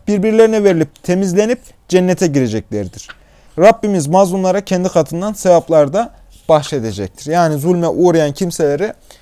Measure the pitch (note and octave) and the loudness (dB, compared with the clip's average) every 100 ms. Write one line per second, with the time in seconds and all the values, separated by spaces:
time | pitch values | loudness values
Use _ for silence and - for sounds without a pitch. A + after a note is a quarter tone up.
0 | - G#3 A3 A3 A3+ A3 G3+ E3+ D3+ _ | -4 -2 2 4 4 4 2 2 -2 _
1 | - F#3 G3 F3+ A3 B3+ - _ - F3+ | -4 -2 0 0 0 -4 -8 _ -4 0
2 | F3+ F3+ F3 C#3 B2 G#2+ - G#2 F#2+ - | 0 0 0 0 -2 -4 -6 -8 -8 -12
3 | - - _ _ _ - G3 A3+ G#3+ F#3+ | -20 -20 _ _ _ 2 4 4 0 -2
4 | C#3+ F#3 F#3+ F#3+ F#3 F#3+ G3 F#3 F3+ F3 | 0 2 2 0 -2 -2 -4 -4 0 -2
5 | D#3 E3+ G#3 G#3 F#3+ E3+ - D#3+ C#3+ F#3+ | -2 -4 -8 -2 2 2 2 2 2 -2
6 | A#3 - - - - D#3 C#3 C#3+ A2 G2+ | -6 -10 -20 -8 0 0 0 -6 -6 -6
7 | F#2+ - C#3+ E3+ E3 D3+ D#3+ F3 E3 - | -10 -10 -4 -2 0 0 -2 0 -2 0
8 | F3+ E3 D3 C#3 F3+ - D3+ D3 G#3 - | 2 2 0 -2 -6 -2 -2 -2 -6 -8
9 | _ _ | _ _